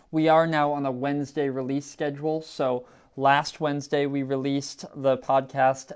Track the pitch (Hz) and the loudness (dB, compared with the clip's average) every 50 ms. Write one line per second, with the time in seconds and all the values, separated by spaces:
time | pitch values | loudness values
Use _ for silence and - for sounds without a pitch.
0 | _ _ - 156 156 160 156 160 165 165 160 151 147 147 147 143 139 135 127 123 | _ _ -2 2 4 6 6 6 4 4 2 2 2 2 0 -2 -2 -4 -4 -2
1 | 135 143 143 147 139 131 - 156 143 135 127 135 127 127 139 135 139 - - - | -2 -2 -2 -2 -4 -4 -4 -2 -2 -2 -2 -4 -4 -4 -4 -6 -6 -8 -8 -6
2 | 156 147 143 139 151 156 156 160 160 - - - 143 127 127 123 123 - - _ | -6 -6 -4 -4 -4 -2 -2 -4 -6 -8 -6 -2 -2 0 0 -2 -4 -10 -20 _
3 | _ _ _ 131 135 135 139 147 156 - - - 156 147 143 143 139 - 151 143 | _ _ _ 0 4 4 4 4 2 -2 -4 -4 -2 -2 -2 -4 -4 -2 0 0
4 | 143 139 139 139 135 131 139 135 131 139 139 139 139 - - - - - - 147 | 0 0 0 -2 -2 -2 -2 -2 0 0 -2 -2 -4 -6 -12 -14 -16 -16 -8 -2
5 | 135 135 127 123 - - 135 135 135 135 - 139 131 135 135 135 - - 143 | 0 2 2 2 2 2 2 2 2 0 0 2 2 2 2 0 -6 -16 -12